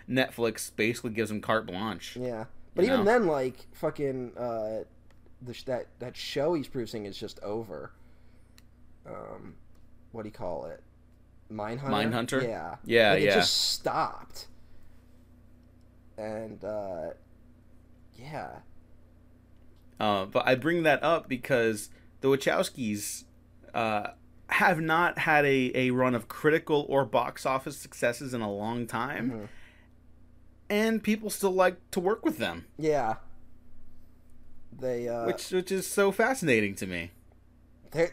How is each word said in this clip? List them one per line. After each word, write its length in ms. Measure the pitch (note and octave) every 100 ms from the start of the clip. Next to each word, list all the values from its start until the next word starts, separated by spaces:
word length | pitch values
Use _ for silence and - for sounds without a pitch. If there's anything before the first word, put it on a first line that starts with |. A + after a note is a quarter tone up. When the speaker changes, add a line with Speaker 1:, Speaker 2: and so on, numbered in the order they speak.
| -
Speaker 1:
Netflix 640 | B2+ C3 - A#2 A2 -
basically 380 | - A2 A#2+ B2
gives 180 | G#2+ G#2
him 100 | G#2
carte 240 | - A2 A2
blanche. 480 | F2+ A2 F2 - -
Speaker 2:
Yeah. 300 | B2 A#2 A2 - - -
But 100 | G3+
Speaker 1:
You 80 |
Speaker 2:
even 120 | C4 G3+
Speaker 1:
know? 60 |
Speaker 2:
then, 160 | B3 G3
like, 400 | D3 C3 - -
fucking, 640 | - D#3 D3+ C#3+ C3 B2 -
uh, 460 | A#2+ A2+ A2 A2 F2 - - - - -
the 120 | B2
sh-, 100 | A#2
that, 240 | - B2 - -
that 160 | B2 -
show 360 | - C#3+ D3
he's 140 | F3 C3
producing 360 | C3+ A2 A#2 G2+
is 120 | G2
just 220 | G#2+ -
over. 480 | - G#2+ A2 D#2 C2+ - - - - - - - - - - - -
Um, 500 | - - G2+ G#2 - - - - - -
what 120 | A2+
do 40 | G#2+
you 40 |
call 320 | - F#2+ E2 C#2
it? 160 | - - - - - - - -
Mindhunter? 320 | G#2+ G#2+ A#2 C#3
Speaker 1:
Mindhunter? 540 | G#2 A2+ A#2 B2 C3
Speaker 2:
Yeah. 320 | B2 G2+ D#2+ - -
Speaker 1:
Yeah, 260 | A#2 A2
Speaker 2:
Like, 80 | F#2+
it 40 | G2+
Speaker 1:
yeah. 100 | F#2+
Speaker 2:
just 360 | F2+ - -
stopped. 760 | - - B2+ C#3+ - - - - - - - - - - - - - - - - - - - - -
And, 460 | G#2+ A2 A2 G2+
uh, 480 | F#2+ G#2+ G2+ F2 E2 - - - - - - - - - - -
yeah. 420 | C3 D3+ D#2+ A#1 - - - - - - - - - - - - - -
Speaker 1:
Uh, 260 | A2 G2+ G2
but 200 | B2+ -
I 80 | C3
bring 280 | C#3 E3+
that 200 | D#3+ C#3
up 240 | C#3+ E3 -
because 640 | B2+ - C3 A2+ G#2+ - - - -
the 60 | C3+
Wachowskis, 960 | C3+ E3 - F#3+ - A#2 G#2 G2+ - - - - - -
uh, 360 | - A2+ G#2+ G#2 - - - -
have 300 | - G#3 E3
not 380 | D#3+ D#3+ F3 -
had 260 | D#3+ D3+ C#3+
a, 260 | C3+ B2+
a 160 | B2+ B2+
run 220 | B2 B2+
of 140 | B2 A2+
critical 580 | - D#3 D#3+ - D3+ C#3+
or 180 | C#3 B2+
box 400 | B2 B2+ - D3
office 300 | C3 D3+ C#3
successes 560 | - - B2 A#2+ C#3+
in 80 | B2
a 100 | A2
long 340 | G2+ G#2+ A#2+ A#2
time. 440 | A#2+ B2 E3 A#3
Speaker 2:
Mm-hmm. 140 | A2+ G#2 - - - - - - - - - - - -
Speaker 1:
And 340 | G#3 A3 A3+
people 260 | G#3+ G#3+ G#3+
still 200 | - G3
like 260 | F#3 F3+ F3+ -
to 80 | -
work 240 | F3 A3
with 140 | E4 -
them. 280 | G#2 E2 - -
Speaker 2:
Yeah. 380 | D#3 D3 A2+ A2 - - - - - - - - - - - - - - - B2+
They, 300 | C3 A#2+ A#2+
uh, 180 | A#2 A#2
Speaker 1:
Which, 260 | A2+ -
which 200 | F#3 F3+
is 160 | F#3+ -
so 240 | - G3
fascinating 640 | G3 A#3 C4 E3 A#2 G#2 G2
to 120 | G2
me. 240 | F2 E2+ - - - - - - - -
Speaker 2:
they, 160 | D3 E3+